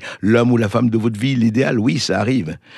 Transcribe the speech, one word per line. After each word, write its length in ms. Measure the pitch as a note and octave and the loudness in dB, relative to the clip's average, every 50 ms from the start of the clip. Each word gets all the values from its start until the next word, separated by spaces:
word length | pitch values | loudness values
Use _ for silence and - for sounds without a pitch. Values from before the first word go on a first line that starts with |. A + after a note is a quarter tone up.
| - - - - | -4 -10 -12 -4
l'homme 300 | F#2+ G#2 A2+ A#2+ A#2+ B2 | 0 2 4 4 4 4
ou 40 | B2 | 2
la 120 | A#2 A2+ G2 | 2 0 0
femme 200 | A2+ A#2 B2+ A#2 | 0 0 0 2
de 80 | A2 | 0
votre 220 | A2+ G#2+ A#2+ A2 G2+ | 0 -2 -2 -4 -2
vie, 160 | A#2+ C#3 C3+ | -2 -2 0
l'idéal, 420 | B2 A2+ A2+ G#2+ B2 C3+ D3+ C3+ A2 | 2 2 2 2 2 0 0 0 0
oui, 200 | G#2+ C#3 E3+ B2+ | 0 0 0 -2
ça 220 | - - F#2 F#2+ | -2 -2 -2 -2
arrive. 360 | - B2 C3 A#2+ E2 D#2 D#2+ - _ - - | 0 0 -2 -2 -2 -4 -10 -12 _ -20 -20